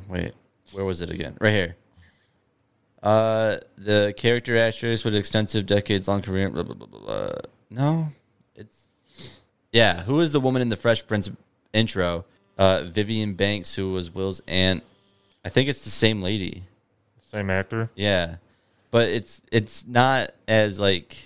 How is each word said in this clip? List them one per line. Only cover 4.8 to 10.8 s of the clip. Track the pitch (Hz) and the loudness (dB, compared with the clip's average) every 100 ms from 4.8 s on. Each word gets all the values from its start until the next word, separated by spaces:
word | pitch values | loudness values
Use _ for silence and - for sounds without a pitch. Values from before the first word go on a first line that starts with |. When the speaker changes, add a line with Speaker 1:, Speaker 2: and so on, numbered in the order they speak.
| 117 110 | -2 -2
Speaker 1:
with | 117 104 | 0 0
extensive | 98 110 104 110 95 | 0 0 0 -2 2
decades-long | 104 101 98 95 101 | 2 2 0 0 -2
career, | 92 95 98 | -2 -2 -2
blah, | 62 | -4
blah, | - - | -6 -10
blah, | 52 | -18
blah, | 53 | -16
blah. | 52 50 50 50 - _ - | -8 -6 -6 -8 -12 _ -12
No, | 113 143 165 156 143 _ _ _ - | -2 0 0 -2 -8 _ _ _ -20
it's, | 107 _ _ _ _ - - - _ _ _ | -20 _ _ _ _ -20 -20 -20 _ _ _
yeah. | 113 107 87 | 4 4 4
Who | 92 147 | -2 0
is | 165 | 2
the | 143 | 2
woman | 131 131 | 0 0
in | 120 | 0
the | |
Fresh | 107 | 0